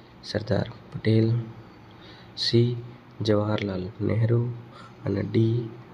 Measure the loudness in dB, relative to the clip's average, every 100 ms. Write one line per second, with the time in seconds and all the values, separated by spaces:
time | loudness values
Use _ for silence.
0 | -20 -18 -8 -6 0 0 -2 -8 -14 -4
1 | 2 4 4 2 -2 -10 -20 -20 -20 -20
2 | -20 -20 -16 -6 2 4 4 0 -8 -16
3 | -18 -4 2 2 2 0 -2 -4 -6 -4
4 | -2 2 2 2 0 -4 -12 -18 -20 -8
5 | -4 -2 0 2 2 2 -4 -10 -18